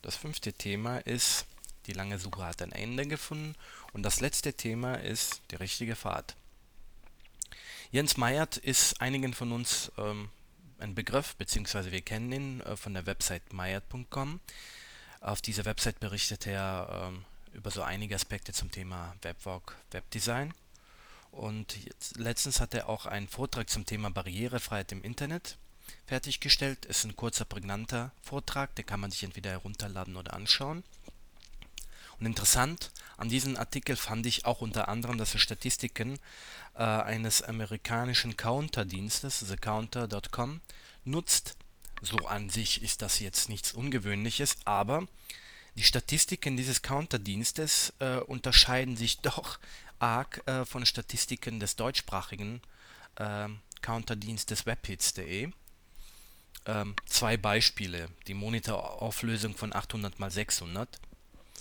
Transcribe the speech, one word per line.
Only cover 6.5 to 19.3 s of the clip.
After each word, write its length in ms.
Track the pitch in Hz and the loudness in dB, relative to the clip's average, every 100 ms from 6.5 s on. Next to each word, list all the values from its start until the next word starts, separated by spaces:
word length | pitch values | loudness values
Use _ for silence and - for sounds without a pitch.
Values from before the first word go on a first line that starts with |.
| - - - - - - - - - - - - - - | -20 -20 -16 -14 -14 -18 -18 -20 -10 -10 -10 -14 -14 0
Jens 280 | 123 147 - | 2 4 6
Meyert 400 | 120 139 156 - | 6 4 2 0
ist 420 | - 123 - - | 4 6 6 4
einigen 320 | 127 135 131 | 0 2 0
von 180 | 120 123 | -2 -2
uns, 400 | 117 120 - - - | 0 2 0 0 -4
ähm, 320 | 104 104 101 - - - - - | -4 -2 -6 -12 -20 -20 -20 -10
ein 160 | 95 | -6
Begriff, 400 | 98 107 135 143 - | -4 0 0 0 -6
beziehungsweise 540 | 101 - 101 104 92 | 0 0 2 -2 0
wir 120 | 92 | -4
kennen 280 | - 110 120 | -2 -4 -2
ihn, 300 | 131 139 127 | -2 -4 -6
äh, 160 | - 90 | -6 -6
von 160 | - | -4
der 140 | 95 90 | -4 -2
Website 480 | 98 - 87 - | 0 0 0 -6
meyert 340 | 95 90 98 - | -4 -2 -2 -4
punkt 220 | 127 123 | -8 -6
com. 300 | 139 135 170 - - - - - - - - | -4 -4 -4 -10 -16 -16 -16 -16 -18 -18 -8
Auf 180 | 101 101 | -4 -2
dieser 240 | - 104 | -2 0
Website 340 | 104 107 117 104 | 0 2 0 0
berichtet 460 | 107 101 - 107 - | -4 0 0 0 -2
er, 600 | 98 98 95 87 92 92 | 0 0 0 -2 -4 -6
ähm, 160 | 92 98 - - | -8 -12 -16 -16
über 160 | - 104 | -8 -4
so 120 | 101 | -2
einige 320 | - 95 104 | -2 -2 -2
Aspekte 380 | 98 - 104 - | -2 -2 -4 -2
zum 180 | - 92 | -2 -2
Thema 460 | - 92 90 87 90 | -4 -4 -4 -6 -6
Webwork, 520 | 87 | -8